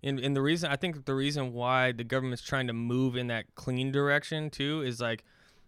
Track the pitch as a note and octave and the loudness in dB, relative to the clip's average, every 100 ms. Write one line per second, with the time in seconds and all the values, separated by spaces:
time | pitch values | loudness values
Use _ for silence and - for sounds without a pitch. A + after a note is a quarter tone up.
0 | C#3+ C#3 C3 C#3 C#3 E3+ E3 C#3 F#3 D3+ | -2 -2 0 2 2 2 2 0 -2 -4
1 | C3 C3+ C#3 D3 C3 A#2+ B2 C3 B2+ A#2+ | -2 0 0 0 -2 -2 2 4 4 2
2 | A#2 C3 C3 B2 - C3+ B2+ A#2 A#2 B2 | 0 0 0 -4 -2 -2 0 -2 0 2
3 | C3 B2 B2 A#2 - - - B2+ C3 C3+ | 2 2 -2 -2 -4 -10 -4 -2 0 2
4 | C#3+ C#3+ - D#3+ D3+ - C#3+ D#3 C3+ A2+ | 4 2 0 -4 -4 -4 -2 -2 -2 -2
5 | A#2+ A2+ - _ - _ | -2 -4 -8 _ -20 _